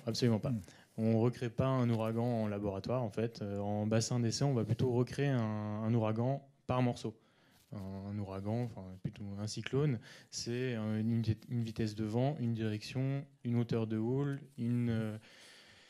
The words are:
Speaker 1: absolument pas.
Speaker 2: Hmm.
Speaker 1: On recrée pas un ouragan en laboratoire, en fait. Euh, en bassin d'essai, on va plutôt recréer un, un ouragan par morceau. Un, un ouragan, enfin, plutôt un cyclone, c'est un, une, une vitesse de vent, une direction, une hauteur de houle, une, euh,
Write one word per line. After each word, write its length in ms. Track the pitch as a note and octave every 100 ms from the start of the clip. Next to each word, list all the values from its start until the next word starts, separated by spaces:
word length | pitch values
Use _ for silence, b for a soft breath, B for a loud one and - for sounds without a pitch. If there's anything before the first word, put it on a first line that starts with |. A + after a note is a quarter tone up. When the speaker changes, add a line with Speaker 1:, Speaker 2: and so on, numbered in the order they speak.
| -
Speaker 1:
absolument 320 | G#2+ B2 A2
pas. 120 | C3+
Speaker 2:
Hmm. 100 | A2+ - B B -
Speaker 1:
On 240 | A2+ A2
recrée 300 | A#2+ A#2 A#2+
pas 180 | A2+ C3
un 220 | C3 A#2+
ouragan 340 | A2+ A2 A2+
en 240 | A#2+ A2+ G#2+
laboratoire, 560 | G2+ G2+ F#2+ G#2 B2+
en 80 | A2+
fait. 300 | A2 A2+ -
Euh, 180 | G2+ G2+
en 260 | G2+ G#2 G#2+
bassin 360 | A2+ A2 B2
d'essai, 240 | A#2 - C#3
on 80 |
va 100 | B2
plutôt 300 | G#2 A#2 C3
recréer 340 | A#2+ B2 - C#3+
un, 160 | B2+ A2 G#2+ G#2+ G#2+
un 100 | A2
ouragan 480 | A#2 G#2+ A2 B2 C#3 - _ -
par 140 | B2+
morceau. 380 | B2 A#2 A2+ - b b b b _
Un, 380 | G#2+ F#2+ F#2+ G2+
un 60 | G#2
ouragan, 460 | F#2+ F#2+ G2+ A#2
enfin, 220 | A#2+ A2+ F#2 F#2
plutôt 220 | - - G2+ G2
un 40 | G#2+
cyclone, 540 | - - C3 D3+ A2+ B B B
c'est 440 | - A#2 A#2+ B2+ A2+
un, 240 | G#2+ G#2+
une, 220 | A2+ A#2 A2+ G#2+ -
une 140 | A#2+ A2+
vitesse 300 | A2 A2 G#2
de 100 | G#2+
vent, 320 | A#2 C3+ -
une 140 | A#2+
direction, 720 | A2+ A2 G#2+ - B2+ C3+ C#3 - _
une 160 | A#2+ A#2+
hauteur 280 | A#2 A#2 A2
de 100 | A2
houle, 420 | A2+ C3+ C#3+ C#3 - -
une, 320 | A#2 A#2+ A#2+
euh, 280 | A2 A2 G#2+ B B B B B B B